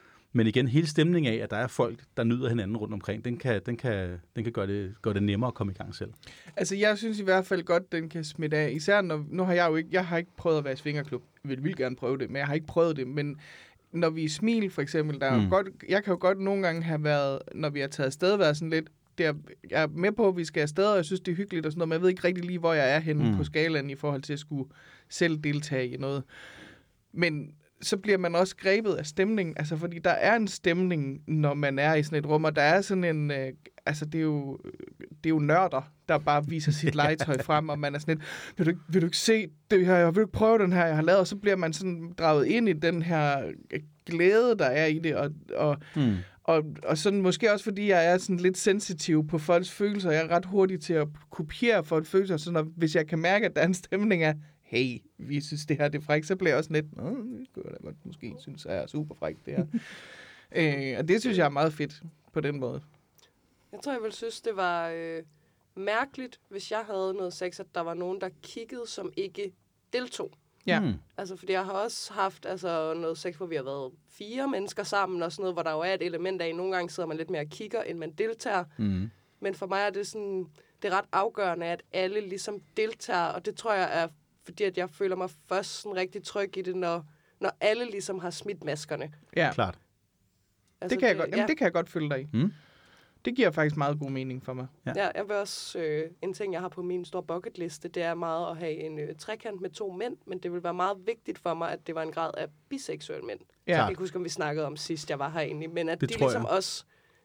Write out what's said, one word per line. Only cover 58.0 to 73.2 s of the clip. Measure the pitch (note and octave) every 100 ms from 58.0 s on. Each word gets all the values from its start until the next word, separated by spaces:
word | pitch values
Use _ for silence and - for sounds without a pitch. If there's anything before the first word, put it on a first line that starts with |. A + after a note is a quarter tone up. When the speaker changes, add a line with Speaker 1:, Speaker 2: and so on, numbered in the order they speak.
| -
Speaker 2:
måske | - A#2 -
synes | - D3 -
er | F#2+ -
super | D3+ D3+ -
frækt, | - - -
det | -
her." | D#3
Speaker 1:
<laughs> | A#3 - - - - - - - -
Speaker 2:
Øh, | D#3 C#3 C3+ A#2+
og | D#3+
det | G#3+
synes | B3+ F#3
jeg | D3
er |
meget | C#3+ D#3+
fedt | D3+ C#3+ - D#3+ _ _
på | D#3
den | C#3+ C#3+
måde. | A#2+ C#3+ - _ _ _ _ _ _ _ _
Speaker 4:
Jeg | G3+
tror, | C#4+
jeg | B3
ville | A3 -
synes, | A#3 -
det | A3+ G3
var, | F3+ E3+ E3
øh, | E3 E3 E3 D#3+ _ _ _ _ F#3+
mærkeligt, | G3+ A3 C#4 C4+ B3+ - _
hvis | G3 -
jeg | A3 G#3+
havde | F#3+ F#3+
noget | G3 F3+
sex, | E3+ F3+ F#3
at | F#3+ F3+
der |
var | E3
nogen, | E3+ F3+ F#3+
der | F#3+ -
kiggede, | - - A3+ B3+ A3+
som | - F3+ -
ikke | G3 G3+ G3 - _ _ _
deltog. | B3 B3 - - _ _ _ -
Speaker 2:
Ja. | E3+
Speaker 1:
Mm. | E3 E2 - -
Speaker 4:
Altså, | F#3+ F#3+
fordi | F#3
jeg | F#3+ F#3+
har |
også | G3 A#3 - -
haft, | G3+ F#3+ - -
altså, | F#3 F3 E3 D#3+
noget | E3 E3
sex, | D#3+